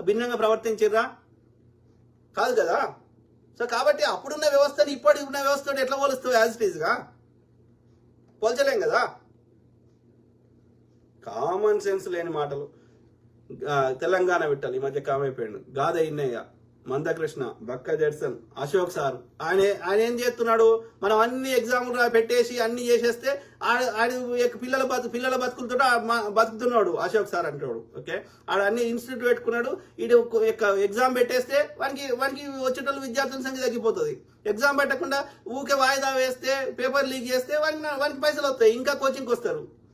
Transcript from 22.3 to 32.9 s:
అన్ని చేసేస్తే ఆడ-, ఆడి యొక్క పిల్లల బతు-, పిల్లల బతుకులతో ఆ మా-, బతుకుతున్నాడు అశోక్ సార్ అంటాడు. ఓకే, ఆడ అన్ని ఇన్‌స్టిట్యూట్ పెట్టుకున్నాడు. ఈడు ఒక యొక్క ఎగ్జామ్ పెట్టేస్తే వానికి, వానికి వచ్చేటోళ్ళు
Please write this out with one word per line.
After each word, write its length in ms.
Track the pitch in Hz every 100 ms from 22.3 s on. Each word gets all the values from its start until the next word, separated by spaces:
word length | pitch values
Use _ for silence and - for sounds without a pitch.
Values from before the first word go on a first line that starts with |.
| 240 240 247
అన్ని 300 | 226 247 240
చేసేస్తే 540 | 233 233 233 262 277 - -
ఆడ-, 300 | 226 247 247 208
ఆడి 140 | 240 254 247 240
యొక్క 200 | 240 -
పిల్లల 200 | 247 269
బతు-, 260 | 262 254 240
పిల్లల 280 | 233 262 254
బతుకులతో 480 | 254 - 240 254
ఆ 140 | 262 240
మా-, 300 | 226 233 208
బతుకుతున్నాడు 600 | 208 220 220 247 233 180
అశోక్ 400 | 156 175 214 190
సార్ 160 | 175 160
అంటాడు. 380 | 143 135 113 - -
ఓకే, 260 | - 127 - - -
ఆడ 100 | 196
అన్ని 200 | 202 233
ఇన్‌స్టిట్యూట్ 420 | 233 233 254 240
పెట్టుకున్నాడు. 520 | 247 233 226 233 262 381 - -
ఈడు 180 | 226 240
ఒక 260 | 233 226
యొక్క 200 | 220 214
ఎగ్జామ్ 540 | 208 196 196 214 262 247
పెట్టేస్తే 600 | 240 254 247 277 - -
వానికి, 340 | 277 277 277
వానికి 340 | 240 269 269 285
వచ్చేటోళ్ళు 540 | 269 254 254 277